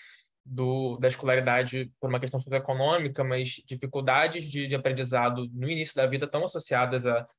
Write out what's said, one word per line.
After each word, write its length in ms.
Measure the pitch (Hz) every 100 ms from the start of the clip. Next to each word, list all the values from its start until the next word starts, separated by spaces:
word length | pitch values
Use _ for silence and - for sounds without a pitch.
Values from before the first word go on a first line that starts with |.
| - - _ _
do, 540 | - 127 127 131 131 120
da 100 | 127
escolaridade 840 | 127 135 127 127 123 127 131 127 -
por 80 | 131
uma 100 | 123
questão 200 | 127 131
socioeconômica, 840 | 135 135 135 131 143 170 147 139
mas 260 | 131 127 127 - -
dificuldades 800 | 127 135 139 131 131 160 170
de, 240 | 151 143 139
de 80 | 135
aprendizado 720 | 135 127 127 127 120 120 123
no 160 | 123 135
início 260 | 160 151 139
da 120 | 131
vida 180 | 135 143
estão 180 | 147
associadas 600 | 175 165 - 127 127 127 120
a, 220 | 117 120